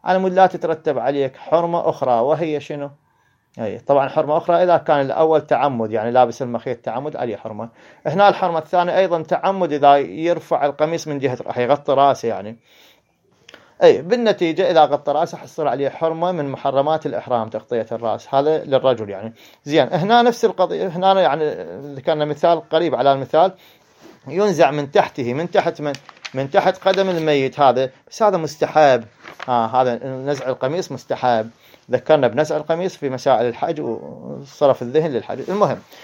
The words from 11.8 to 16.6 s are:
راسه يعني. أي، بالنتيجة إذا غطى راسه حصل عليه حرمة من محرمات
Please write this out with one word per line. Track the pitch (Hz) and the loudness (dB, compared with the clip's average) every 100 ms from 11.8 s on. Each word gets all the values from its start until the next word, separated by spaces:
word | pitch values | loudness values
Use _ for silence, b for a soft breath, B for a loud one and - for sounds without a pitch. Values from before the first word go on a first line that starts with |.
| 147 | 2
راسه | 135 139 123 117 | 4 4 2 -4
يعني. | 98 101 113 b b b b b _ _ _ _ B B B | -6 -8 -14 b b b b b _ _ _ _ B B B
أي، | 170 117 | 6 6
بالنتيجة | 160 240 226 190 170 160 190 | 2 0 0 0 -2 0 2
إذا | 160 | 4
غطى | 147 143 - | 4 2 -2
راسه | 147 170 - | -2 -4 -8
حصل | 135 - 147 | -16 -6 -4
عليه | 127 139 | -2 -4
حرمة | - 165 160 175 | -2 -4 -2 -4
من | 180 139 | -4 -6
محرمات | 135 | -4